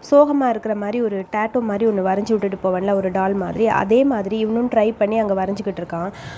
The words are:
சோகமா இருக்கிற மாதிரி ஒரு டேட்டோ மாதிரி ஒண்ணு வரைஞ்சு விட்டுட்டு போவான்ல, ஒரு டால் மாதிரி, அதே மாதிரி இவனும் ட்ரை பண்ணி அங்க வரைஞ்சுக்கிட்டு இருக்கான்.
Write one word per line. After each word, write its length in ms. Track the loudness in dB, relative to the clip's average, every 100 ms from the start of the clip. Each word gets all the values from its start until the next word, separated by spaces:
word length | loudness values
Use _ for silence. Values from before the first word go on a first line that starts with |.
| 4
சோகமா 380 | 6 6 4 0
இருக்கிற 260 | 0 -4
மாதிரி 260 | -4 -4 -2
ஒரு 240 | -2 -2 -4
டேட்டோ 280 | -4 -2 -2
மாதிரி 300 | -2 0 2
ஒண்ணு 120 | 2
வரைஞ்சு 280 | 0 0 0
விட்டுட்டு 280 | 0 0 -2
போவான்ல, 300 | -2 0 0
ஒரு 160 | 0 0
டால் 240 | 0 0
மாதிரி, 340 | 0 -2 0 0
அதே 360 | 2 2 2
மாதிரி 340 | 4 0 -2 -2
இவனும் 300 | 0 0 0
ட்ரை 260 | 2 2 0
பண்ணி 200 | 0 0
அங்க 160 | 0
வரைஞ்சுக்கிட்டு 460 | 0 -2 -4 -6 -6
இருக்கான். 300 | -8 -6 -8 -10 -16